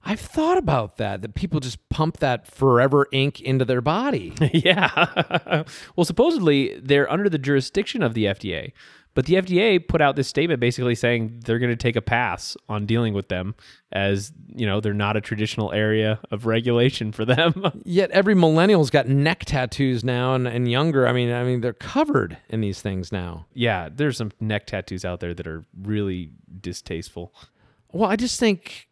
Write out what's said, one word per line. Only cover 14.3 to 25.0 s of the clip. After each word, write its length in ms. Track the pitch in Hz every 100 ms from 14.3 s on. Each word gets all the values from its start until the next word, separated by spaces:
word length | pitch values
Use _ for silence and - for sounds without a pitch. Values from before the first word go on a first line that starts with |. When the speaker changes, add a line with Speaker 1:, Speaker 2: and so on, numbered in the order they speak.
| - - -
Speaker 2:
you 100 | 110
know, 140 | 98
they're 140 | 104
not 240 | 104 104 107
a 40 |
traditional 520 | 101 107 107 - 107
area 440 | 98 107 110 107 107 -
of 140 | 104 117
regulation 680 | 113 120 120 127 - 110
for 140 | 107 110
them. 400 | 123 165 165 190 -
<laughs> 20 |
Speaker 1:
Yet 260 | - 175 190
every 240 | 185 202 196
millennial's 540 | 165 156 185 196 139
got 200 | 147 120
neck 340 | 139 151 170
tattoos 600 | - 147 127 - 135 123 120
now 280 | 123 127 131
and, 120 | 127
and 240 | 117 123
younger. 340 | 120 160 139 123
I 20 |
mean, 180 | 123 120
I 100 | 120
mean, 160 | 123 127
they're 140 | 117
covered 640 | - - 269 302 147 95 80 _
in 140 | 110
these 200 | 104 98
things 300 | 104 95 90
now. 360 | 98 90 82 -
Speaker 2:
Yeah, 360 | - 117 95 82
there's 220 | 123 147 123
some 160 | 110 -
neck 260 | 110 107 -
tattoos 360 | 101 92 92